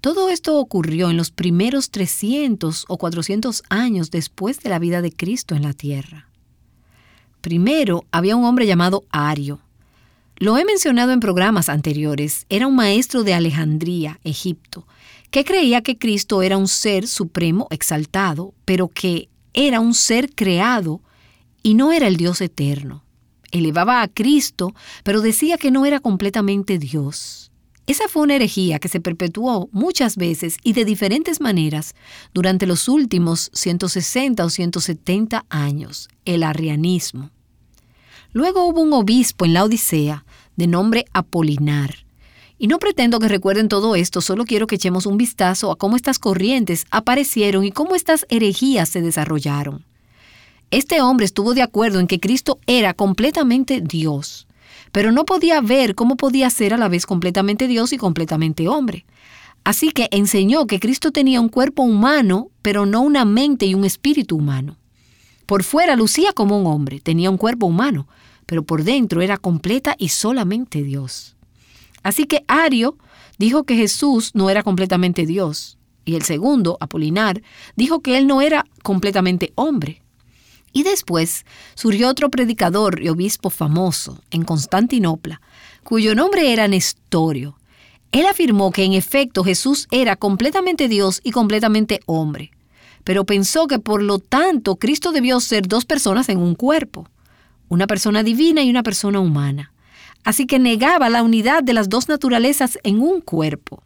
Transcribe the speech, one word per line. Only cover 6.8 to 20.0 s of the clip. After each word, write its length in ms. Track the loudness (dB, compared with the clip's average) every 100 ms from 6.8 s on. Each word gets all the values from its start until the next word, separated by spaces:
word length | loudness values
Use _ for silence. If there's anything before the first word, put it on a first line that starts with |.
| _ _ _ _ _ _
Primero, 640 | -4 0 2 2 0 -2 -2
había 240 | -2 0
un 120 | 2 2
hombre 180 | 2
llamado 400 | 2 2 2 0 -4
Ario. 500 | -4 -2 -4 -6 -10 _ _ _ _ _ _ _ -4
Lo 200 | 0 2
he 80 |
mencionado 480 | 2 0 2 2 2
en 80 | 2
programas 480 | 0 0 2 2 0
anteriores. 800 | -2 -2 -2 -2 -4 -4 -6 -4
Era 180 | -2 2
un 100 | 2
maestro 480 | 4 2 0 -2
de 100 | 0
Alejandría, 880 | 0 0 0 -2 -2 -2 -4 -6 -8
Egipto, 640 | -8 -6 -6 -8 _ -20 -20 _ -20 -20 _
que 140 | -4
creía 380 | 0 2 2 2
que 160 | 0 -4
Cristo 420 | -2 -2 -2 0
era 160 | 2 0
un 120 | 0
ser 380 | -2 -2 -2 -2
supremo 600 | -6 -6 -2 0 0 -4
exaltado, 840 | -6 -4 -4 -4 -2 -2 -4 -10 _
pero 240 | -4 -2 -2
que 400 | -4 -4 -4 -8 _ _
era 280 | 0 2 2
un 120 | 2
ser 420 | 0